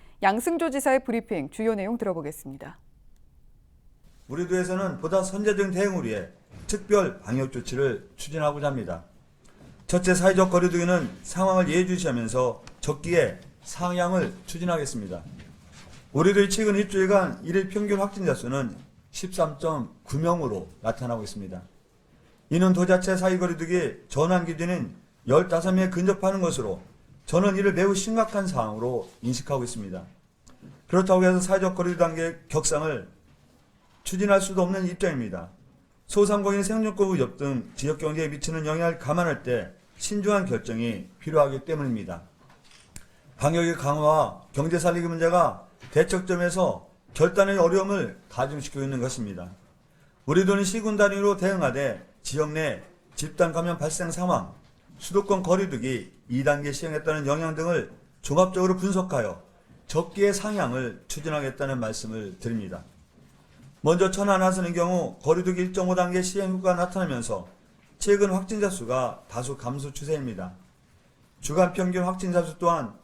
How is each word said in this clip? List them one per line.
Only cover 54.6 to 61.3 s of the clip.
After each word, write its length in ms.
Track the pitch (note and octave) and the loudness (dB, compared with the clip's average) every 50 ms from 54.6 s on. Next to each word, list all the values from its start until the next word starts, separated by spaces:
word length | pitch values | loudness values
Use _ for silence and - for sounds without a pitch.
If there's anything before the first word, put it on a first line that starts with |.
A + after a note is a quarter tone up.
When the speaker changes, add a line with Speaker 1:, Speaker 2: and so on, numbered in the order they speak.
| - - _ _ _ - - - | -20 -20 _ _ _ -20 -20 -16
Speaker 2:
수도권 440 | - - F3 G3+ G3+ G3+ G3+ F#3 | -8 -2 0 0 2 2 0 0
거리두기 720 | - D#3+ F3+ F#3+ G3 F3 C#3+ A#2 A#2 C3 C3 A2 F#2+ - - _ _ - | 2 2 2 2 2 0 -4 -4 -4 -4 -4 -4 -6 -10 -18 _ _ -4
이 160 | B2 C3 C3+ | -2 0 2
단계 300 | D3 D3 C#3+ C#3+ D3 C#3 | 2 2 2 0 -4 -6
시행했다는 540 | - E3+ D#3+ D#3 D#3 D#3+ D#3+ D#3 D3+ C#3+ C3+ | -6 -6 -6 -6 -4 -2 -2 -2 -2 0 -2
영향 280 | D3 D#3+ E3 D#3+ D#3 | -2 0 -2 -4 -4
등을 360 | D#3 D#3+ F3 F3 C#3+ A2 - - - _ _ _ _ | -2 -2 0 0 0 -2 -4 -10 -20 _ _ _ _
종합적으로 540 | - - C#3+ E3+ F#3 F#3 F#3 F#3 F3+ F#3 F#3 | -6 0 4 4 4 4 2 2 2 2 2
분석하여 640 | F#3 F3+ G3 F#3 F#3 F3+ - D3+ B2+ A2 G2 E2 - - - _ _ _ _ - - _ - | 2 0 0 0 0 0 0 -2 -2 -2 -2 -4 -8 -14 -20 _ _ _ _ -20 -20 _ -4
적기에 460 | - D#3+ E3+ - - G3+ G3+ G3+ F#3+ | -2 -2 -2 -2 0 2 2 2 2
상향을 720 | G3 G3+ G#3+ G#3 G3+ D#3 A#2+ B2 C3 B2+ A#2 - - - - | 2 -2 -4 -2 -2 -2 -2 -2 -4 -4 -6 -8 -10 -12 -12
추진하겠다는 720 | - D3+ C#3+ D#3+ | -10 -8 -6 -4